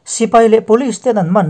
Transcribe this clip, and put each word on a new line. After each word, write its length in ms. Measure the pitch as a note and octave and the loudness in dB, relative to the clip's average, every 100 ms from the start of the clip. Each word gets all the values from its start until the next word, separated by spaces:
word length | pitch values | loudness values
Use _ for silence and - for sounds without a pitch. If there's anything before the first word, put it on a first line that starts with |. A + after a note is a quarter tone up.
| - | -12
Sipai 360 | - A3+ A#3 A3+ | -6 0 2 4
le 60 | A3 | 2
police 380 | A3 A3+ C4+ - | 0 -2 -2 -4
te 100 | C4 | -4
nan 180 | A3 E3+ | -2 0
man 140 | G3+ | -2